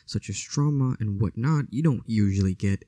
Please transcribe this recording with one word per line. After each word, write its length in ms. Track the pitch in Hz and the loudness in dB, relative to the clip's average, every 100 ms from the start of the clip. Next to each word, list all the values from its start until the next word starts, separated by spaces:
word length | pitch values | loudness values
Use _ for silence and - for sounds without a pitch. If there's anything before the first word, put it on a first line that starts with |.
| - | -8
such 240 | 104 - | -6 -6
as 100 | 95 | -8
trauma 560 | - 143 147 143 131 - | -6 -2 0 2 0 0
and 200 | 107 98 | -2 0
whatnot, 460 | 104 113 131 151 - | -2 0 0 0 -2
you 120 | 123 | 0
don't 260 | 165 117 - | 0 0 0
usually 460 | 110 101 98 95 | 2 2 2 0
get 320 | 92 98 98 | 0 -2 -2